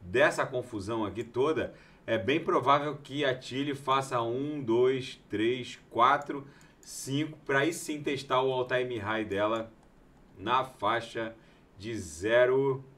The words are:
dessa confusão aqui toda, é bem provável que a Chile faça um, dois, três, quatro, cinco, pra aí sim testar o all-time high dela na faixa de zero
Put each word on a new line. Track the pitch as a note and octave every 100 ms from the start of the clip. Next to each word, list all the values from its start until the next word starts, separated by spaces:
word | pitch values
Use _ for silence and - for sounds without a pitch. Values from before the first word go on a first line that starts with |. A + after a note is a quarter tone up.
dessa | F2 G#2+ D#3 D#3 C3+
confusão | C3 - G#2+ F#2+ A2+
aqui | G#2 G2
toda, | A2+ A#2+ C#3+ D3+ G2 - - - -
é | A2+
bem | G2 D#3
provável | E3 E3 C3 C#3+ D3 D3
que | - C#3 C#3
a | C3
Chile | - B2+ C#3+
faça | C3+ - C3+ C3+ B2+
um, | A#2 B2 C#3+ D3+
dois, | A#2 A#2 B2+ C3 B2 - -
três, | G2+ A2 B2+ A#2 - -
quatro, | G#2+ B2 C#3+ - C#3+ C3+ - - -
cinco, | - - - C#3 D#3 -
pra | - C#3
aí | D3+
sim | - - D3+
testar | D3 C#3 - B2+
o | C3
all-time | B2+ B2+ B2+ B2 A#2+
high | G2+ A2
dela | G#2 G2 G#2+ A2+ A2+ - - - - - - -
na | G2 B2+
faixa | B2+ - G#2 A#2 - A2+ A2 - - - - -
de | G2+
zero | A2+ F2 D#2 G2+ A#2+ B2 C3 C#3 C3+ -